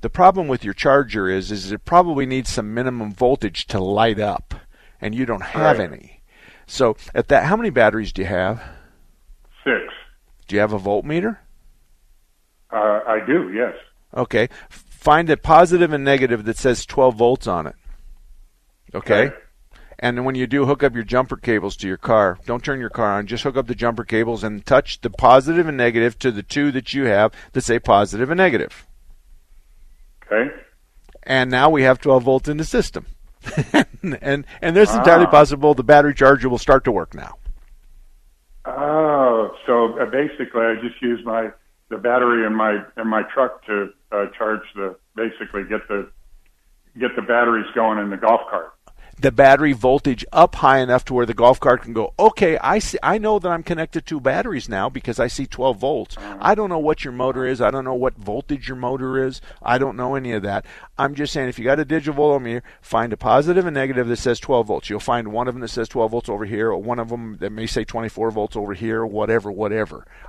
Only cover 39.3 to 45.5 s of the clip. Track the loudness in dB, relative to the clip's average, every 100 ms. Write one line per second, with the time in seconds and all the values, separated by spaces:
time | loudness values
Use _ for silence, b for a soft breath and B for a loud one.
39.3 | 2 0 -4 -2 0 0 -2 -4 -2 -4
40.3 | -6 -6 -2 -2 -2 -6 -6 -4 -4 -4
41.3 | -6 -6 -10 _ _ -14 -6 0 2 2
42.3 | 2 0 0 0 -2 -6 -10 -4 -2 -2
43.3 | -2 -2 -4 -6 -6 -6 -10 _ -4 -4
44.3 | -4 -4 -6 -8 -10 -10 -10 _ -8 -6
45.3 | -8 -10